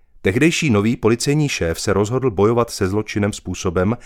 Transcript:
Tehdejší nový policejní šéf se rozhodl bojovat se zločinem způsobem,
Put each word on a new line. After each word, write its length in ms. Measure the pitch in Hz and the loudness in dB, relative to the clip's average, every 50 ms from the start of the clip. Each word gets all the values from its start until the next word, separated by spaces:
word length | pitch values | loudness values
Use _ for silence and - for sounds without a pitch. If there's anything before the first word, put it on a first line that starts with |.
| _ _ _ - - | _ _ _ -4 -2
Tehdejší 480 | 98 95 123 147 170 160 - 170 147 | 0 2 4 2 2 2 2 0 2
nový 260 | 110 104 101 113 117 | 2 4 2 2 0
policejní 520 | - - 110 120 120 - 143 143 151 151 139 | 2 2 2 2 2 0 0 0 0 0 0
šéf 320 | - - 87 82 82 - | -2 -2 -2 -4 -4 -4
se 120 | - 107 95 | -2 -2 0
rozhodl 380 | 95 107 101 123 131 127 131 | 0 0 0 -2 -2 -2 -2
bojovat 400 | 98 90 101 110 120 117 117 - | 0 2 2 2 4 2 0 -2
se 180 | - - 101 92 | -2 -4 -4 -2
zločinem 440 | 98 107 104 - - 107 101 104 - | -2 -2 -4 -4 -4 -2 -2 -2 -2
způsobem, 640 | - - - 95 - - 95 85 92 90 104 120 120 - | -6 -8 -10 -10 -4 -4 -2 0 0 0 0 -2 -4 -6